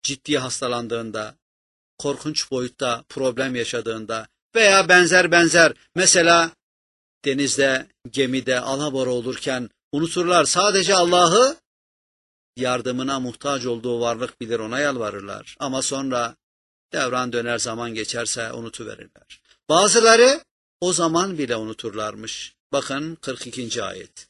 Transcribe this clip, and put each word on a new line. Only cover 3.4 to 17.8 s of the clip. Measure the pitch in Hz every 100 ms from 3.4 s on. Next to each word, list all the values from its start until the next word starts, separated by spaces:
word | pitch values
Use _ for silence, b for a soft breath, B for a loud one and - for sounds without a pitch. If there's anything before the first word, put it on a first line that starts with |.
| 135 127
yaşadığında | 113 120 113 113 110 113 110 _ _
veya | 226 214 196 180
benzer | 180 175 180 180
benzer, | 170 170 165 160 - b
mesela | 170 185 185 165 170 165 _ _ _ _ _ _ _
denizde, | 143 135 139 131 135 131 131 _ 123
gemide | 139 131 131 123 127
alabora | 123 135 147 131 127
olurken | 123 120 127 - 127 120 _ _
unuturlar. | 143 165 180 170 175
Sadece | 143 175 202 196 175
Allah'ı, | 190 175 175 175 196 262 320 _ _ _ _ _ _ _ _ _ -
yardımına | 127 127 117 127 131 139
muhtaç | 127 113 143 139 123
olduğu | 120 120 120
varlık | 120 117 123 _
bilir, | 113 117
ona | 110 123
yalvarırlar. | 147 131 107 101 98 101 107 -
Ama | 143 131
sonra | 131 135 135 123 117 - _ _ _ _ _
devran | 170 131 127 127
döner, | 120 117 120
zaman | 120 113